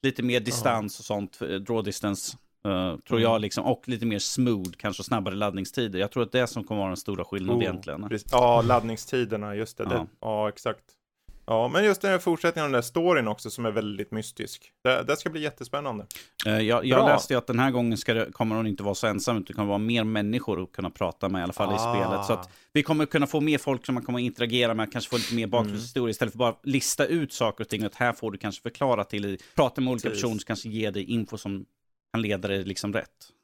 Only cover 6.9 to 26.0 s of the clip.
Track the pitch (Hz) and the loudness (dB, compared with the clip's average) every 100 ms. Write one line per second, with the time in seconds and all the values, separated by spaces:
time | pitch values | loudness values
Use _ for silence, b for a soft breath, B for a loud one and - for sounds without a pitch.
6.9 | 90 - 95 87 98 92 120 92 90 95 | -4 -6 -6 -4 -4 0 0 0 -2 -8
7.9 | 73 104 107 - 123 123 120 117 123 113 | -8 -6 -6 0 4 6 6 6 4 2
8.9 | 113 - 127 117 107 104 101 110 - - | -8 -4 -2 0 -2 -4 -6 -8 -6 -2
9.9 | 120 - _ 113 107 107 - 120 110 _ | -2 -4 _ -4 -2 -2 -2 -6 -6 _
10.9 | _ _ _ - - - 113 123 156 208 | _ _ _ -20 -18 0 2 4 4 4
11.9 | 190 196 185 180 165 170 170 147 127 123 | 4 2 2 2 2 2 0 2 2 2
12.9 | 175 170 165 110 104 110 - 117 107 107 | 0 4 4 2 -2 -6 -4 -2 0 -2
13.9 | 101 104 110 107 - 101 - - _ 127 | -6 -6 -6 -8 -10 -10 -10 -20 _ 2
14.9 | 127 - 147 170 156 151 - 127 143 143 | 2 2 0 0 -4 -6 -6 -8 -6 -4
15.9 | 107 104 B B B 107 110 110 120 127 | -8 -10 B B B 0 2 4 2 4
16.9 | 127 135 143 - 127 - 117 131 123 120 | 6 8 6 4 0 2 2 2 2 0
17.9 | 110 - 113 - - 113 110 110 95 101 | 0 0 0 -2 -2 -2 0 -2 -2 -2
18.9 | 95 113 101 95 113 92 - 101 101 110 | 0 0 0 0 -2 -2 -4 0 0 2
19.9 | 117 110 110 104 120 - 90 92 - 90 | 0 0 0 0 0 -2 -4 -4 -6 -8
20.9 | - 92 - 98 95 87 - 101 107 117 | -2 -4 -2 -2 -2 -2 -2 0 0 0
21.9 | 110 98 98 101 98 90 b b 151 147 | 0 0 -2 -2 -2 -4 b b 0 2
22.9 | 156 147 156 143 156 151 147 - 127 - | 2 2 2 2 2 2 2 0 -2 -2
23.9 | 127 - 123 123 120 120 123 120 113 110 | -4 -2 -2 -2 -2 0 2 2 2 -2
24.9 | 123 110 120 110 117 110 117 107 104 120 | -4 -2 -2 0 -2 0 0 0 -2 -4
25.9 | - | -2